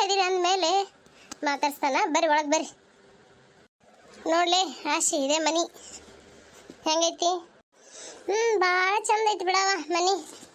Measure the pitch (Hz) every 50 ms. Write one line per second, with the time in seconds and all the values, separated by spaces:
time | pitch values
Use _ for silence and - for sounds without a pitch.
0 | 427 381 403 392 370 370 381 370 349 349 381 381 339 320 370 392 392 - _ _
1 | _ - - - - - - - - 294 285 269 - 285 285 - - 277 262 311
2 | 427 339 294 320 339 320 294 311 302 285 302 320 - - - _ _ _ _ _
3 | - - - - - - - - - - - - - _ _ _ _ _ _ -
4 | - - - - - - 330 339 349 339 349 370 381 320 254 - - 302 294 330
5 | 311 - 339 302 269 269 294 320 320 302 320 339 339 - - - - - - -
6 | - - - - - - - - - - - - - - - - - 320 - -
7 | 330 339 339 - 339 339 370 349 349 - - - _ _ _ _ - - - -
8 | - - - - - - 392 440 466 466 440 381 349 359 359 370 370 381 403 427
9 | 415 - 440 427 440 427 415 381 370 359 370 381 381 392 392 349 294 294 349 339
10 | 349 381 392 339 302 - - - - - -